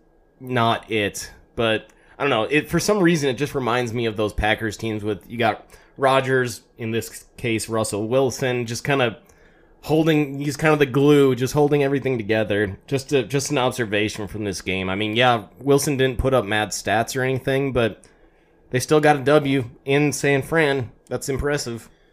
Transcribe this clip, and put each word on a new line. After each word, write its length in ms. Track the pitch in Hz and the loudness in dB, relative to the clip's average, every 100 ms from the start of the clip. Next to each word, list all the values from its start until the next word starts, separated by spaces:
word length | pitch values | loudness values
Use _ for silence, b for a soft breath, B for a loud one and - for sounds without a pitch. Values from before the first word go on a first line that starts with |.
| _ _ _ _ | _ _ _ _
not 500 | 127 123 117 107 - | -4 0 0 0 -2
it. 400 | 110 101 - - - _ - | -2 -2 -4 -14 -18 _ -2
But 320 | 117 107 - b b - | 0 -2 -4 b b -6
I 60 | |
don't 60 | 143 | 0
know, 140 | 120 | 0
it, 260 | 107 147 - | 2 0 0
for 100 | 165 | -2
some 220 | - 214 | 0 2
reason, 280 | 170 170 139 | 4 2 0
it 40 | |
just 200 | 117 143 | -2 -4
reminds 400 | 143 120 123 120 | -4 0 0 -2
me 120 | 117 117 | -2 -4
of 100 | 104 | -2
those 160 | 107 | -4
Packers 460 | - 107 107 113 98 | 0 0 0 -2 -6
teams 260 | 113 107 | -6 -4
with, 260 | 104 98 - | -4 -6 -8
you 80 | 117 | -2
got 280 | 113 101 - b b - | -2 -2 -8 b b -2
Rodgers, 640 | 131 135 127 131 123 107 - - | 2 2 2 0 0 -6 -16 -10
in 140 | 113 | -6
this 340 | 113 - - - - | -4 -6 -12 -20 -10
case, 320 | 120 110 - | -4 -4 -2
Russell 400 | 110 110 101 110 | -2 -2 -2 0
Wilson, 580 | 131 135 - 131 123 117 | 2 0 0 -2 -2 -4
just 200 | 117 - | -6 -2
kinda 320 | 139 120 98 b b b b b b | 0 0 -4 b b b b b b
holding, 560 | - 156 165 151 143 139 | 0 2 4 2 0 -4
he's 180 | 147 131 | -6 0
kind 160 | 160 | 2
of 60 | 151 | 4
the 60 | 135 | 4
glue, 500 | 127 143 147 139 123 | 4 6 6 6 2
just 180 | 127 | 0
holding 300 | 147 147 147 | 2 2 2
everything 340 | 139 139 131 127 | 2 0 -2 -2
together. 600 | 101 110 107 104 104 98 - | 0 0 0 0 -2 -4 -6
Just 260 | 135 - | -6 0
a, 100 | 143 | -2
just 260 | 101 139 - | 0 -2 -2
an 80 | 147 | 0
observation 680 | 123 117 113 104 107 - 101 | 0 -2 -2 -2 -2 -4 -8
from 160 | 107 | -6
this 180 | 104 92 | -6 -6
game. 280 | - 92 95 | -4 -4 -4
I 60 | 95 | -4
mean, 200 | 107 110 | -2 2
yeah, 300 | 127 120 95 - | 2 2 -4 -4
Wilson 360 | 135 139 147 135 | 2 2 2 0
didn't 220 | 131 120 | 0 0
put 140 | 131 | 0
up 100 | 131 101 | 0 0
mad 240 | 107 104 | -2 -2
stats 460 | - - 104 117 131 | -4 -2 0 0 -2
or 60 | |
anything, 480 | 127 131 135 135 139 | -2 -2 -2 -2 0
but 320 | 123 113 - b b b b b b _ | 0 0 -2 b b b b b b _
they 80 | 127 | -4
still 180 | - 156 | 2 4
got 160 | 147 143 | 6 4
a 40 | |
W 480 | 127 151 139 139 117 - - | 4 4 4 0 -2 -8 0
in 260 | 139 147 | 2 2
San 300 | 139 143 139 | 0 0 0
Fran. 500 | 131 165 151 139 110 - - | 0 0 2 0 -4 -12 -10
That's 220 | 123 - | -8 -4
impressive. 600 | 131 143 147 - 117 - b b | -4 -2 -4 -4 -10 -14 b b